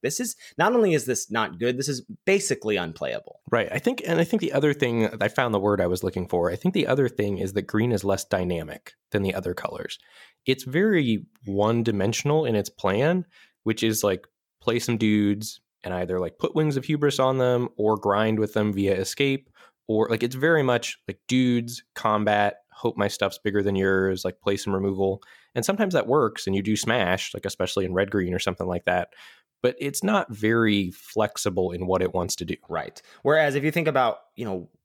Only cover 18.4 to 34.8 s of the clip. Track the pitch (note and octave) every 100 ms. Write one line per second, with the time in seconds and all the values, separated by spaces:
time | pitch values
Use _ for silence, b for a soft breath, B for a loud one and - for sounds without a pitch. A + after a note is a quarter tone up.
18.4 | G#2+ G#2+ G#2+ G2 G2 F#2+ F#2+ - C#3 C3+
19.4 | - b b _ - G#2+ G#2+ A2 A#2+ C3
20.4 | D#3 D#3+ C3 A#2+ - - - - - B2+
21.4 | B2+ A#2+ A#2 A#2+ - - A2 G#2+ G#2+ G#2
22.4 | G2+ - _ - A#2+ - G2+ - G2 -
23.4 | G#2 G2+ G2+ G2 F#2+ F#2+ F#2+ F#2+ F#2 -
24.4 | G#2 G2 G#2 G2 G2 F#2+ G2 G2 B B
25.4 | B B2+ A#2 G3+ G3 D#3+ A2 D3 A2+ -
26.4 | G2 G2 G2 G#2 A2+ A#2+ F2+ F#2 - -
27.4 | F#2+ - F#2 G2+ F#2 F#2 G2 G#2 F2+ F2
28.4 | G2 F2+ F#2 F2 - F2+ - B B B
29.4 | B _ B2 - C#3 - F#3+ G#3 - G#2+
30.4 | A2 A#2 A2+ G2+ F2+ - - G#2+ G#2 -
31.4 | G#2 F#2 F2+ F2 F2+ F#2 - F#2 F2 -
32.4 | E2 - - E2 C2 - B B C3+ D#3
33.4 | D3 C#3 D3+ E3+ D#3 C3+ A#2+ - _ -
34.4 | A2+ F#2 E2+ _